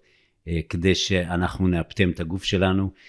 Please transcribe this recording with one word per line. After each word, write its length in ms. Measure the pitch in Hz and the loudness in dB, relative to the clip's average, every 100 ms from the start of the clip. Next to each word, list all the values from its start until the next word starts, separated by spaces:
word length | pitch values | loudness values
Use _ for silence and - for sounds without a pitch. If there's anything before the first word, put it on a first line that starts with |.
| _ _ _ _ 82 | _ _ _ _ -6
אה, 120 | 82 - | -6 -4
כדי 260 | 85 92 87 | 0 2 2
שאנחנו 720 | - 92 85 87 90 - 92 | 2 0 0 -2 -2 0 0
נאפטם 420 | 87 80 - 92 | 0 -2 0 0
את 100 | 85 | 0
הגוף 240 | 82 92 | -6 -6
שלנו, 480 | - 95 95 95 98 - | -2 2 2 2 -2 -6